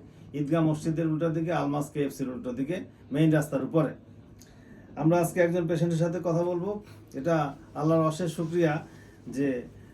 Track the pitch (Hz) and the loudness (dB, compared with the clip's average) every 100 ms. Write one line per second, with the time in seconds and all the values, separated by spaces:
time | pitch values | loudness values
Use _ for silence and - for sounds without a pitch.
0 | - - - 143 143 165 160 151 165 156 | -14 -20 -12 -6 0 2 2 2 -2 0
1 | 165 151 165 160 160 156 143 143 143 147 | 0 0 0 -2 -2 -2 0 -2 -4 -2
2 | 139 - 131 123 123 123 135 185 - - | -4 -2 -8 -6 -8 -6 -4 -4 -8 -16
3 | - 139 160 151 139 135 127 156 139 - | -6 2 4 4 2 -2 0 2 0 -2
4 | - - - - - - - - - - | -18 -20 -20 -20 -20 -20 -20 -20 -18 0
5 | 151 175 165 185 170 175 165 160 170 165 | 4 4 2 2 2 2 0 2 2 2
6 | 170 175 170 165 175 175 190 208 - - | 0 0 0 0 0 -2 -4 -6 -10 -20
7 | - 135 139 160 143 - - - 151 165 | -14 -6 0 0 0 -6 -14 -4 2 4
8 | 156 151 175 - 160 175 165 147 - - | 2 0 -4 -4 -4 2 2 0 -6 -18
9 | - - 127 120 143 127 110 - - | -20 -20 -12 -2 -2 -2 -6 -16 -20